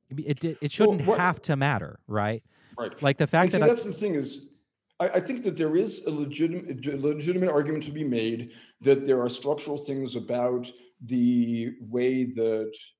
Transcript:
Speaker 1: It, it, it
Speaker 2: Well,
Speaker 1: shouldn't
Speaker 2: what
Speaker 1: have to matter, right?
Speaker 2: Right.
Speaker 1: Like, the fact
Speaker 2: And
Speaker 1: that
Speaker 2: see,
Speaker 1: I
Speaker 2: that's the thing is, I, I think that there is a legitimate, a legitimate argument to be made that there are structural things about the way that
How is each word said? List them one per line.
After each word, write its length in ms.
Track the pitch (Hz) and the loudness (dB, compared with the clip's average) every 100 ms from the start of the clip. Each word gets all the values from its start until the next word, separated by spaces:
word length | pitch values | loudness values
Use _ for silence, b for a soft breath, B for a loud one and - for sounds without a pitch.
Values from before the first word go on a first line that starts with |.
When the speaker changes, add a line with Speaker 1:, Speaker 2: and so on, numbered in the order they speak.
| - | -14
Speaker 1:
It, 120 | 135 | -8
it, 240 | 151 139 | -4 -2
it 120 | 165 156 | -4 -4
Speaker 2:
Well, 80 | 147 | -4
Speaker 1:
shouldn't 360 | - 214 190 170 | 4 4 4 2
Speaker 2:
what 120 | 185 | 4
Speaker 1:
have 240 | 180 - | 4 2
to 140 | - 139 | 0 2
matter, 420 | 139 110 73 - - | 2 0 -4 -12 -4
right? 360 | 107 104 113 _ B B - | -2 0 -2 _ B B -10
Speaker 2:
Right. 240 | 110 - | -10 -2
Speaker 1:
Like, 160 | 143 139 | 0 2
the 80 | 147 | 2
fact 280 | 165 185 | 4 4
Speaker 2:
And 80 | 175 | 6
Speaker 1:
that 40 | 151 | 4
Speaker 2:
see, 40 | |
Speaker 1:
I 40 | |
Speaker 2:
that's 100 | 233 | 4
the 80 | 208 | 0
thing 220 | - 208 | -4 -2
is, 320 | 151 127 - - _ _ _ _ - | -2 -4 -8 -18 _ _ _ _ -2
I, 80 | 175 | 0
I 120 | 180 | 0
think 220 | 185 247 | 0 -4
that 140 | 202 156 | -2 0
there 200 | 156 165 | 2 2
is 280 | 214 - - | 0 -2 -6
a 40 | |
legitimate, 760 | 151 143 143 165 175 - 127 139 | -4 -4 -2 -2 -2 -8 -8 -6
a 100 | 139 | -2
legitimate 540 | 147 151 156 185 185 | -2 -2 -2 0 2
argument 320 | 147 151 156 | 2 0 -4
to 60 | 147 | -6
be 140 | 151 | -6
made 480 | 147 117 113 117 117 B B B | -2 0 0 -4 -8 B B B
that 220 | 127 139 | 4 4
there 160 | 139 127 | 4 2
are 80 | 120 | 2
structural 480 | - 139 147 147 143 | -2 -4 -4 -4 -8
things 360 | 143 135 127 | -6 -6 -6
about 560 | 120 104 123 123 123 120 - B - | -6 -4 -2 0 -2 -6 -16 B -16
the 680 | 117 123 120 120 117 117 117 123 | -4 2 4 4 2 0 -4 -8
way 440 | 110 123 127 131 | -6 0 0 0
that 480 | 123 123 113 110 110 - - | -2 0 0 0 -2 -8 -20